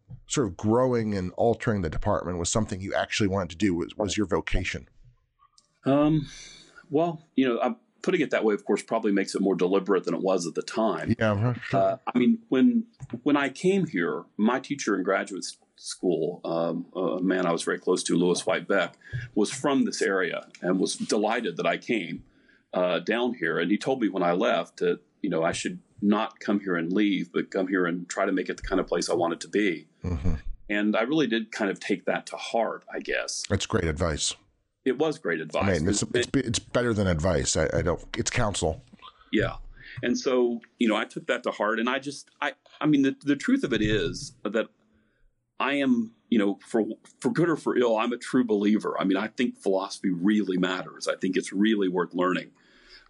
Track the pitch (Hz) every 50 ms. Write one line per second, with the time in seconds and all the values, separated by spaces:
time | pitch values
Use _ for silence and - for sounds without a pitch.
0 | _ - - - - - - 156 131 101 90 - - 104 110 120 127 131 123 117
1 | 110 107 104 98 90 90 - - 98 120 113 - - - 110 101 90 78 80 -
2 | - 104 101 - - 82 90 85 87 - - 117 107 - 104 92 95 98 - -
3 | 98 - - - 113 98 92 101 92 80 85 82 101 101 87 85 80 - - -
4 | 104 95 87 - 104 85 95 82 78 - - 98 95 - - 76 65 - _ -
5 | - - - _ _ _ _ _ _ _ _ _ _ _ _ _ - 135 139 143
6 | 147 151 156 156 139 - - - - - - - - - _ - - - - 147
7 | 170 175 160 156 - _ _ - 135 135 117 117 - 123 - - _ _ _ _
8 | - - 180 170 143 - - 104 92 110 101 98 - - 107 95 - - 123 113
9 | 107 107 101 98 98 - - 98 98 98 95 85 92 90 95 98 92 95 101 90
10 | - - 85 - - 95 92 90 85 82 78 - - - - 113 110 110 90 80
11 | 78 - 110 - 113 110 104 98 107 123 120 117 - - - 110 95 95 95 -
12 | - - - 123 123 117 113 - - - 135 131 127 123 120 117 113 - _ -
13 | - - - 123 - 147 143 147 143 139 139 - - 180 190 196 180 139 - 92
14 | 82 - - - - - _ - 104 110 123 131 131 - 143 135 - - 101 95
15 | 90 95 95 98 101 101 98 87 - - - - _ _ _ - - - - -
16 | - 92 85 80 80 80 90 - - 87 85 82 85 85 82 85 85 - - 87
17 | 92 85 - 90 90 92 92 92 92 85 85 82 - - 85 87 - - 92 -
18 | - - 90 85 87 90 90 87 - - 90 82 - - 101 98 87 - - _
19 | - - - - - - - 107 104 101 - - - 151 139 135 123 101 - -
20 | 131 104 98 95 92 82 - - - - - - - 87 92 95 92 - - -
21 | 110 - 127 110 104 107 113 123 117 95 82 82 87 85 90 87 - - 123 107
22 | 90 85 85 - - - _ _ _ _ _ _ _ _ - 92 90 90 87 85
23 | 85 90 107 117 123 123 113 - 85 82 82 82 85 87 104 110 - 139 135 131
24 | 113 101 92 95 90 87 87 90 107 123 107 85 85 - - - 90 87 87 -
25 | - _ _ _ - 98 87 82 82 85 82 - - - 90 90 - _ _ -
26 | 104 101 104 104 110 107 - - - - 107 101 98 98 90 85 82 82 90 101
27 | 107 101 98 90 87 - - - 80 - - 98 92 92 101 92 90 87 87 90
28 | 87 - - - 98 101 95 92 92 92 90 - - - 98 92 - - - 85
29 | 80 - 87 85 85 82 82 78 - 82 - 98 107 98 82 76 76 - _ _
30 | - 92 90 80 - 90 80 73 - - - - - - 104 104 104 107 104 98
31 | 113 123 151 160 147 117 110 117 110 107 - - 110 98 90 - - - 107 90
32 | - - 92 92 - - - - - - - - 113 92 80 76 - - - 80
33 | - - 64 64 60 - - - - - 104 95 - - - 104 - 82 76 76
34 | 90 82 76 76 - - - - _ _ _ _ _ _ _ _ - 131 123 123
35 | 156 160 151 - - 92 85 80 80 80 - 80 92 101 92 85 76 92 101 -
36 | - 110 - 123 120 - - 139 127 113 110 - - - - 127 120 120 113 101
37 | 104 92 87 78 76 92 87 76 65 - - 87 78 - - 82 82 87 80 -
38 | - - - - - - - - 120 104 95 - - 80 78 - - _ - -
39 | - - - _ _ _ - 107 98 85 - - - - - - - - - -
40 | - 123 123 123 - 135 127 127 123 120 120 117 - - _ - 120 113 107 107
41 | 117 - - 165 156 - 120 120 120 113 95 - 107 104 110 110 113 120 127 139
42 | 139 147 139 - - _ _ _ - 147 - - _ _ - - - 151 151 139
43 | 135 135 135 - - 139 143 139 - - 247 277 - - 117 107 107 104 107 104
44 | 87 82 - - - - - _ - 104 101 113 107 - _ _ _ _ _ _
45 | _ _ _ _ _ _ _ _ _ _ _ - 110 131 139 143 139 135 123 117
46 | 113 110 - _ _ _ 120 113 101 101 98 - - - - 117 107 110 110 -
47 | - - - _ - 131 117 143 165 175 160 135 - - - - 123 117 113 107
48 | 113 120 123 123 - - - 131 123 113 107 101 101 104 107 101 - - - -
49 | 87 95 95 95 107 110 - - 123 123 - - - 104 95 95 95 98 - -
50 | - 101 90 85 87 101 107 104 104 92 92 92 92 92 92 90 80 78 - -
51 | - 78 - - - 92 92 - - - - 95 104 110 110 104 98 92 90 92
52 | 87 82 - 90 90 92 90 82 80 - - _ _ _ _ - - - - -
53 | -